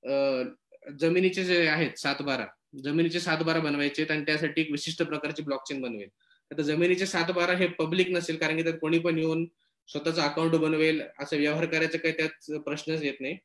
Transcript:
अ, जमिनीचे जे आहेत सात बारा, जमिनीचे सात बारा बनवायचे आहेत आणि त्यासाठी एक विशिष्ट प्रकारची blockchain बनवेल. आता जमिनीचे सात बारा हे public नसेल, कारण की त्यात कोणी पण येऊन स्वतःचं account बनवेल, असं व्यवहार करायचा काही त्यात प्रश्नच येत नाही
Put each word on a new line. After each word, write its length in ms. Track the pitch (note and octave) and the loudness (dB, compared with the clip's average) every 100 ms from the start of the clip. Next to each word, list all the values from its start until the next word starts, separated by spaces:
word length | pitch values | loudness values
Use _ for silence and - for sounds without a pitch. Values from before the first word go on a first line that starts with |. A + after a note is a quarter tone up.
अ, 400 | B2+ C#3 C#3 C3 B2+ - _ - - C#3+ | 0 0 2 0 -4 -8 _ -20 -18 0
जमिनीचे 460 | E3 F3+ F#3+ F#3 F3+ | 2 4 4 2 2
जे 220 | F3 E3 | 4 4
आहेत 320 | D#3 D3 - | 4 0 0
सात 160 | C#3+ C#3 | -4 -2
बारा, 240 | C#3+ C3 G2+ - _ C#3 | -2 -2 -4 -10 _ -10
जमिनीचे 360 | C3+ D#3 E3 F3 | -2 2 2 2
सात 180 | F3+ D#3+ | 0 0
बारा 220 | D#3+ D#3+ | 2 0
बनवायचे 420 | D#3 C#3+ C#3+ C#3+ | 0 0 0 0
आहेत 100 | D#3 | -2
आणि 140 | D3+ D3 | 0 0
त्यासाठी 360 | D3+ D3+ C#3+ | 0 0 0
एक 100 | D#3 | -2
विशिष्ट 320 | C#3+ - D#3+ | -2 -4 -4
प्रकारची 380 | D#3+ D3+ D3 D3 | -4 -2 -6 -6
blockchain 400 | D3+ C3+ - C#3 | -4 -6 -4 -8
बनवेल. 280 | B2+ A2 G2 _ _ _ _ | -6 -8 -12 _ _ _ _
आता 100 | D3 | -4
जमिनीचे 440 | D3 D3+ F3 F3+ F#3+ | 0 2 4 2 0
सात 260 | F3+ E3+ | 0 0
बारा 220 | F3 F3 F3+ | 2 2 2
हे 100 | F3 | 2
public 420 | F3 D#3+ F#3 F3+ | 0 -2 2 2
नसेल, 280 | F3 F3 D#3+ | 0 -2 -2
कारण 200 | D#3+ D#3+ | 0 0
की 60 | |
त्यात 120 | E3 E3 | -2 -2
कोणी 180 | D#3 E3 | 0 2
पण 180 | E3+ E3 | 2 0
येऊन 300 | D#3+ D#3+ E3+ _ _ _ - | 0 0 -4 _ _ _ -12
स्वतःचं 340 | D3 D#3 E3 | -4 -2 0
account 300 | D3 D#3 E3 | 0 0 2
बनवेल, 500 | E3 D#3 D#3 D#3+ D#3 - - | 4 2 2 2 2 -4 -10
असं 180 | C#3+ D3+ | -4 0
व्यवहार 280 | D3 D3+ E3 | 2 0 0
करायचा 320 | D#3+ D#3+ D#3+ | 0 0 0
काही 160 | E3 | -2
त्यात 460 | D#3+ D#3 - - D3+ | 0 -2 -4 -8 -8
प्रश्नच 440 | D3+ D3 - D#3+ | -6 -6 -4 -2
येत 180 | D3 C3+ | -2 -4
नाही 140 | C3 F#3 | -8 -8